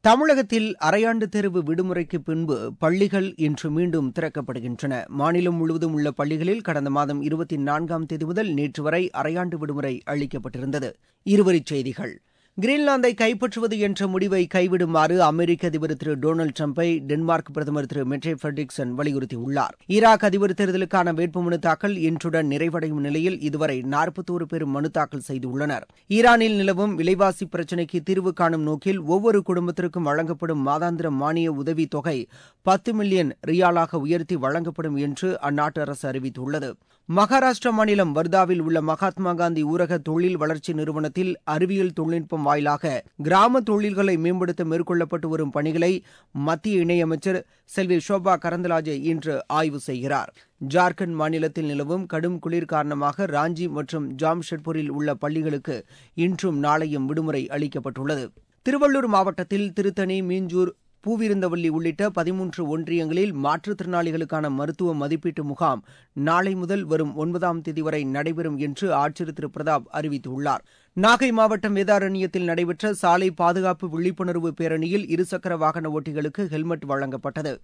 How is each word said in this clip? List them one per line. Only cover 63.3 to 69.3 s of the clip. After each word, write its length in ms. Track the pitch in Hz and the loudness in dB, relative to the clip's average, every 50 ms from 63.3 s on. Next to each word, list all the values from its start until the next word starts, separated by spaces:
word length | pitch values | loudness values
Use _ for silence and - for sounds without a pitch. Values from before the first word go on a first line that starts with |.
| 170 | 0
மாற்றுத்திறனாளிகளுக்கான 1160 | 143 135 143 151 165 - 202 208 196 185 175 180 175 170 170 156 165 165 143 - 156 151 147 | -2 0 0 0 0 -2 -6 -6 -6 -4 -2 0 0 0 0 -2 -4 -4 -2 -2 -2 -2 -2
மருத்துவ 440 | 135 131 143 147 160 - 185 175 160 | -2 -2 -2 -4 -2 -2 -2 0 0
மதிப்பீட்டு 500 | 147 139 143 160 160 - 175 156 - 151 | 0 -2 -2 -2 -2 -2 -4 -4 -4 -6
முகாம் 400 | 143 143 - 175 156 131 110 - - - - _ _ | -6 -4 0 0 0 0 0 -6 -16 -20 -20 _ _
நாளை 420 | _ 135 139 156 165 175 185 196 196 | _ -2 0 2 2 2 2 0 -2
முதல் 300 | 185 180 170 196 202 190 | -2 -2 -2 -2 -4 0
வரும் 320 | 151 160 156 160 147 - | 0 0 0 0 -2 -2
ஒன்பதாம் 440 | 151 156 170 175 175 170 180 170 165 | -4 -4 -2 -2 0 0 0 -2 -2
தேதி 220 | 156 170 151 160 | -6 -6 -6 -4
வரை 220 | 156 156 156 151 143 | -2 -2 -2 -2 -2
நடைபெறும் 540 | 135 131 143 147 160 165 156 165 156 147 135 | -2 -2 -2 -2 -2 -2 -2 -4 -4 -4 -4
என்று 360 | 147 147 139 - 202 190 156 | -4 -4 -4 -2 0 0 2
ஆட்சியர் 400 | 139 143 151 151 - 175 160 | 2 2 0 -2 -4 -8 -8